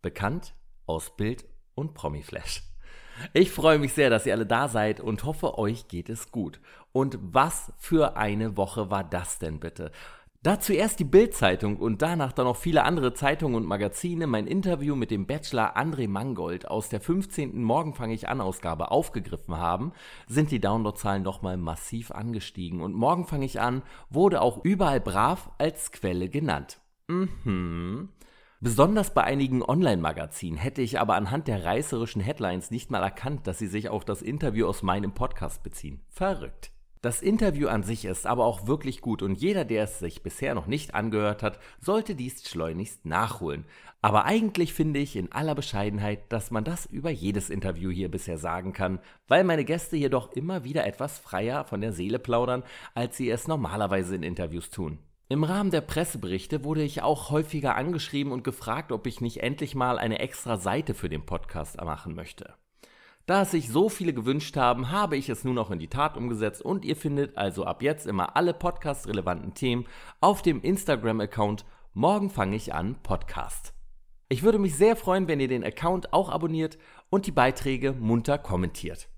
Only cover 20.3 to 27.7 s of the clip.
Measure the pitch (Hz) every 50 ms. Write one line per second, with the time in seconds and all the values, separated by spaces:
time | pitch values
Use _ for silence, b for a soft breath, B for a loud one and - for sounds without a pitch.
20.3 | 113 143 151 147 147 113 98 98 104 113 110 104 104 - - 107 98 98 95 95
21.3 | 92 - - 92 92 92 85 82 80 - - - - 117 117 - - - 104 117
22.3 | 117 107 - - - - 90 85 87 87 80 95 - 104 117 139 175 180 180 -
23.3 | - 143 135 131 - - 107 123 123 131 B B B B B B - 143 185 202
24.3 | 185 120 - 123 113 - - 175 202 180 190 156 139 127 - - 90 98 110 135
25.3 | 180 185 - - - - 139 160 160 - - - - - - 95 90 90 90 92
26.3 | - 139 160 139 82 71 69 - - _ _ _ _ _ _ - 165 180 190 185
27.3 | - - - 117 98 90 90 85